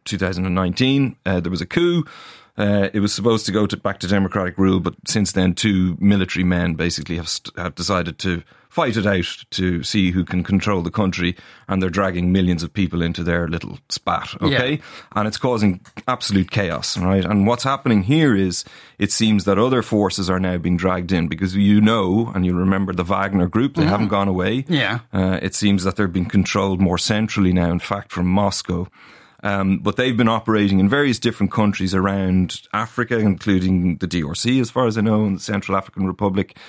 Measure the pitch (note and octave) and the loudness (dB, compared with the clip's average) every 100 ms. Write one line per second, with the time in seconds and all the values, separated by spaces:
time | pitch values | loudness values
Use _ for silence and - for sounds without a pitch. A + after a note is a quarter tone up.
0 | - F#2+ F#2 F2+ F#2 F2+ F#2 F2+ C3 C#3 | -8 -4 -4 -2 -2 0 -2 0 0 2
1 | C3+ - - F2+ F2 F2+ F#2 E3 F3 F3 | 0 -4 -4 -2 -2 -4 -4 0 2 0
2 | - - - - - - G#2 G2+ G2 G#2+ | -2 -10 -20 -20 -14 -4 0 0 0 0
3 | G2+ - A2+ A2+ - G2+ G2+ G2+ G2 G2 | 0 0 0 0 0 0 0 -2 -6 -6
4 | F2+ G2+ F#2+ G#2 F#2 F2+ F#2+ F#2+ E2+ - | -2 0 0 -2 -4 0 2 2 0 -6
5 | - A2 G2+ F#2+ F#2 F2 G#2+ F#2+ F#2 D#2 | -4 0 0 2 0 2 0 2 0 2
6 | G2+ G2+ F2+ F2+ F2+ F2 F2 D#2+ E2+ D#2+ | 2 2 0 -2 0 0 0 -2 -2 -4
7 | D2+ E2+ D#2+ - - - F2 - F2 F#2 | -6 -6 -4 -6 -6 -10 -10 -6 -2 -2
8 | E2+ D#2+ F#2 F2 - _ _ - C#3+ A2 | -2 -6 -4 -4 -8 _ _ -4 -2 0
9 | G2+ F#2+ F2+ - - - F#2 F2 - G#2 | 0 0 -2 -8 -10 -4 -2 -2 -2 0
10 | F#2 F#2 E2+ F2+ F2 F#2+ G#2+ F#2+ E2+ A2 | 2 0 -2 -4 0 0 0 -2 -2 -2
11 | F#2+ F2+ F2 - - - - F#2+ F#2 F2+ | 0 0 -4 -6 -12 -20 -6 -4 -2 0
12 | F#2+ F2 F2+ F#2+ F2+ E2+ E2 G#2 F2+ E2+ | 0 0 2 2 2 0 -2 -4 -2 -2
13 | E2+ E2+ E2+ E2+ E2+ E2 - - - - | -4 -2 -2 -2 -2 -6 -8 -14 -10 -8
14 | - E2+ - - G2 B2+ B2+ D3+ - - | -4 -4 -6 -4 -2 0 -2 -4 -8 -20
15 | - G#2 G#2+ - B2+ A#2 G#2 F2+ - - | -8 -4 -4 -2 -2 2 2 0 -6 -10
16 | - B2 - G2 F2+ G#2+ F#2 D2+ - - | -6 -4 0 0 0 0 -2 -2 -4 -2
17 | F2+ G2 F2 G#2 G2+ A#2+ C3+ C3+ C3 G#2+ | 0 2 2 2 2 2 0 -2 2 2
18 | F#2 D#3 D3+ G2 F#2+ F2 - - - - | 2 4 4 4 0 -2 -8 -16 -20 -4
19 | G2+ - A2 G#2 F#2+ G2 B2+ B2+ - G#2+ | -2 2 2 2 2 2 2 2 2 2
20 | G2 G2+ F2+ F#2 F#2 F2+ F2 F2 F2+ F#2 | 2 0 0 0 0 -2 0 0 0 -2
21 | F2+ F2+ E2+ E2+ F#2 G2 G2+ G#2 G#2+ A2+ | 0 0 0 -2 -2 2 4 6 6 4
22 | F#2 G2+ A2+ G2 F2+ F2 F#2 G2 F#2+ F2+ | 2 0 0 0 0 2 2 2 0 -2
23 | F2 F#2+ G2 G2 F2+ A2 C3+ E3 D#3 G3+ | -2 0 0 0 0 2 0 0 2 2
24 | G#2 G2+ G2 F#2 F#2 B2 C3+ D#3 G2+ A#2+ | 0 0 0 0 0 -2 -2 0 0 -4
25 | - F#2+ F#2 F#2 F#2+ - G#2 G2 F#2 - | -4 -2 0 -2 -4 0 2 2 0 0
26 | G2 F2+ F2+ G#2 F#2+ G#2 G2 F#2 F#2 F2+ | -2 -2 0 0 0 0 0 2 2 2
27 | - G#2+ A2 - F#2 F2+ E2+ E2+ - G2+ | 0 0 0 2 2 2 2 0 -2 -6
28 | - F2 F2+ F#2+ G2+ - - F2 F#2 - | -6 -4 0 2 0 -2 -4 -6 -6 -12
29 | - - - _ G2+ G2 F#2+ G2 G2+ A2+ | -20 -20 -20 _ -4 -2 0 0 0 0
30 | B2+ A#2 A2+ A2+ A2+ G#2+ G2+ F#2+ G2 C#3 | 0 2 2 2 2 2 4 4 4 4
31 | C#3+ A2+ A#2+ - G2 - G#2 - F#2+ F#2+ | 2 0 -2 -2 -2 0 0 0 -2 0
32 | G2 G2 F#2 F#2 F2 - - G#2 A2 - | 0 0 2 2 0 -4 -6 -6 -4 -4
33 | A2+ A#2 G#2+ F2+ G#2 F#2+ F#2 F#2 F2+ D2+ | -2 0 0 0 0 0 2 2 0 -2
34 | F2+ F2 D2 E2+ A#2 C3 A#2 B2+ A#2+ A2 | -4 -4 -4 -4 0 0 0 0 0 0
35 | A2 G#2+ G#2+ F#2+ - G2+ - F#2+ - - | 2 2 0 -2 -4 -4 -2 -4 -4 -4
36 | F#2+ F2+ G2+ F#2+ - - | -4 -2 -2 0 -4 -8